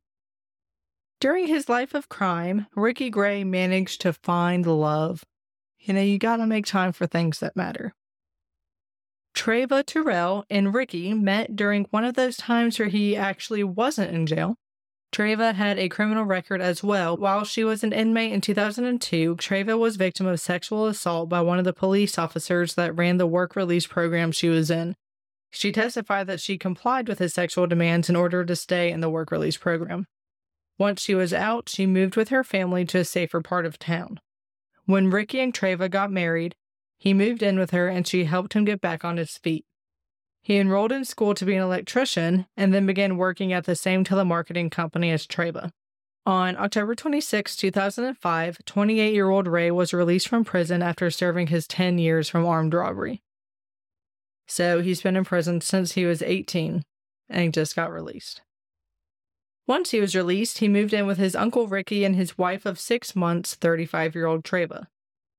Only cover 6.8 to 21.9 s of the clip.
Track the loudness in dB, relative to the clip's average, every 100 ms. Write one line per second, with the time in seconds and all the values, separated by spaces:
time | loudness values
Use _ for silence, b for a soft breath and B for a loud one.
6.8 | 0 0 -2 0 0 -2 -4 -4 -6 -6
7.8 | -10 -12 _ _ _ _ _ _ _ _
8.8 | _ _ _ _ _ -6 0 0 2 0
9.8 | 0 0 0 2 0 -2 -2 0 2 0
10.8 | -2 -4 -4 0 2 0 0 -2 0 0
11.8 | 0 -2 0 0 -2 -2 -2 2 2 0
12.8 | 0 0 0 0 -2 -4 -6 -4 -2 0
13.8 | 0 0 -2 -2 -2 0 -2 -4 _ _
14.8 | _ _ _ -2 0 2 0 2 0 0
15.8 | -2 -2 0 0 0 -2 -2 -2 0 0
16.8 | 0 0 0 0 0 0 -2 -2 0 0
17.8 | -2 0 2 2 0 0 0 0 0 -2
18.8 | -2 -2 -2 0 0 0 -2 -2 0 2
19.8 | 0 2 0 0 -2 0 -2 -4 -2 -2
20.8 | -2 -2 -2 -2 0 0 2 2 0 0
21.8 | 2